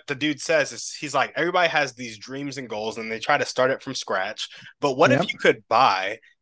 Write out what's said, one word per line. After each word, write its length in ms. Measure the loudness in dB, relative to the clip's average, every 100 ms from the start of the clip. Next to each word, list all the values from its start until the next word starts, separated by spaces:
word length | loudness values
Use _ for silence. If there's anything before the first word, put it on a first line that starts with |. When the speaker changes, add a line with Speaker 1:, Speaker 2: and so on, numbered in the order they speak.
| -4
Speaker 1:
the 60 |
dude 280 | -4 -2 -2
says 300 | 0 2 2
is 200 | -4 -12
he's 220 | -10 -2
like, 180 | 0 0 0
everybody 340 | 0 2 2
has 240 | 2 -2
these 240 | -4 -12 -12
dreams 400 | -12 -8 -8 -8
and 100 | -8
goals 300 | -6 -4 -6
and 120 | -6
they 80 | -6
try 200 | -4 -2
to 80 | -2
start 240 | 0 0
it 120 | 0
from 120 | -6
scratch. 560 | -10 -4 -4 -4 -8 -12 -14 -20 -4
But 180 | 0 4
what 120 | 4
Speaker 2:
Yep. 120 | 4
Speaker 1:
if 100 | 0
you 60 | 2
could 260 | 2 2 2
buy 500 | 4 6 4 -2 -6 _ _